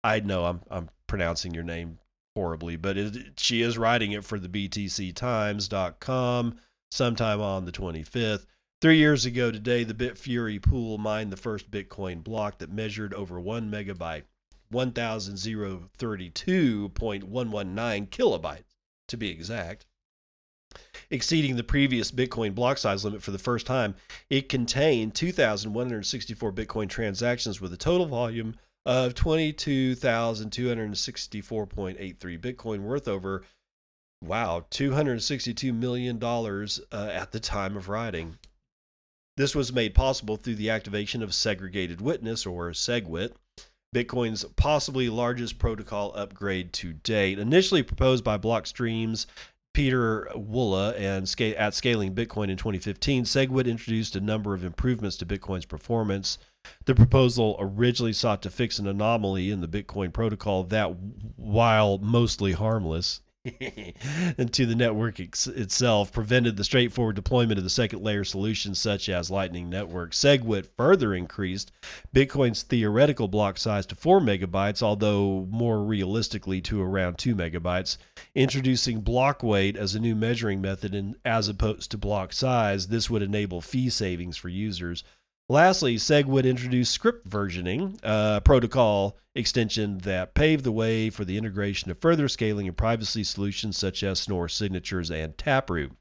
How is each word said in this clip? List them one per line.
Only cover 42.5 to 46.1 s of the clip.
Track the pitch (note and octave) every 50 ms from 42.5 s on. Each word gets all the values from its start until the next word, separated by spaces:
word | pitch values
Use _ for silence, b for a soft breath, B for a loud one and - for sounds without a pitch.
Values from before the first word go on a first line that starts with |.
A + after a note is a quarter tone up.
| F2 F2 F2 E2+
SegWit, | E2 - - - A#2+ A#2+ G2+ E2 D#2+ E2+ G2+ B2 - _ _ _ _ B B B B B _ _ -
Bitcoin's | A#2+ A#2+ A#2+ - B2 A#2+ A2+ A2 G#2 - - -
possibly | - - D3 D3+ D3 - - C3+ C3 B2+ A#2+
largest | A2 A#2 A#2+ A#2+ B2 B2 A#2+ G#2+ - -
protocol | - A#2+ A2+ G#2 G#2 - A2 G2+ G2+ G2+